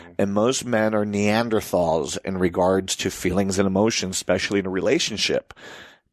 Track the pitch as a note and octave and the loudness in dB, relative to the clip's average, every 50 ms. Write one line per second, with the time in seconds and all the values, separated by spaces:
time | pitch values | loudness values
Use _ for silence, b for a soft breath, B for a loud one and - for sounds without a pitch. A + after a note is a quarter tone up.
0 | B F2 F2 - G2 G2+ G2 G#2 G#2+ B2 C3+ - - B2 A#2+ A2 G#2+ A2 A2 G#2+ | B -10 -2 -2 0 0 2 2 2 2 2 0 -2 -2 0 2 2 2 2 0
1 | G#2 G#2 G2+ G2+ G#2 G#2 G#2+ A2 A#2 A#2+ A2 G#2 - - - F2+ F2 D#2+ D#2 E2 | 0 0 0 0 2 2 2 2 2 2 0 -2 0 0 0 0 2 2 2 0
2 | C#2+ D2 - - - - F#2+ F#2 F#2 F2 F2 F#2+ F2 F#2 F#2+ F#2+ F#2+ F#2 - - | 0 -2 -6 -8 -6 -6 -2 0 0 0 2 2 2 4 2 2 0 -2 -6 -4
3 | - G2 - - - F2+ F2 F#2+ G2 F#2+ F#2 F#2+ G2 G2 F#2+ F#2+ G#2+ A2+ A2+ - | -4 -6 -6 -2 -4 -2 0 0 0 0 0 0 0 2 2 2 2 2 2 0
4 | - F#2 F#2 - - - F2+ F#2+ - - G#2+ G2+ F#2 F#2+ F#2 F#2 E2+ G#2 C3 E3+ | -4 -4 -6 -6 -2 0 0 0 0 0 0 0 0 0 -2 -2 0 2 2 2
5 | - - A2+ F#2 - - C#2+ B1 - _ - B B B B B B B B B | 0 -2 -4 -4 -2 0 0 -2 -4 _ -14 B B B B B B B B B
6 | B _ | B _